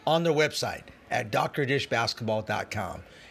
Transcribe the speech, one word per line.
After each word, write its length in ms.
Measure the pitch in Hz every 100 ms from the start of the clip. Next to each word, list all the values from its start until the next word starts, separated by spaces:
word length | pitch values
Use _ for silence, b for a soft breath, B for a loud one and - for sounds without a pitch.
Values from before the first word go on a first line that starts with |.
| -
on 180 | 165
their 80 | 170
website 520 | 151 151 - 110 85 - - -
at 180 | 120 113
doctor 360 | 131 156 - 131
dish 240 | 139 -
basketball 520 | 117 113 - 110 107
dot 300 | 104 107 -
com 300 | 110 90 - - B B